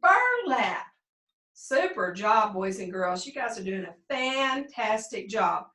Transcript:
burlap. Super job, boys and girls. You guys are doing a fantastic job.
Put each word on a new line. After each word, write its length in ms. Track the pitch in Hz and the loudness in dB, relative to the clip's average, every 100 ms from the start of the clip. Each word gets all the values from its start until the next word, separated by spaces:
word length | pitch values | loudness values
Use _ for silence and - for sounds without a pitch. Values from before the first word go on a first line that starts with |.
burlap. 840 | 359 392 494 494 392 254 247 - - _ _ _ _ _ _ | 8 6 6 2 0 0 0 -2 -8 _ _ _ _ _ _
Super 580 | _ - 269 370 - 185 | _ -2 0 0 0 -4
job, 420 | 180 214 220 214 | -2 2 4 4
boys 240 | 190 190 190 | 0 -4 -4
and 140 | 185 | -6
girls. 340 | 185 185 180 269 | -2 -2 -2 -4
You 60 | |
guys 260 | 277 240 208 | -6 -6 -4
are 60 | |
doing 200 | 190 190 | -6 -6
a 100 | 185 - _ | -6 -12 _
fantastic 1200 | 269 254 262 269 277 277 - 214 220 - 220 196 | -4 -2 0 0 0 -4 -6 -2 -2 -2 -10 -6
job. 380 | 214 196 - - | -2 0 0 -6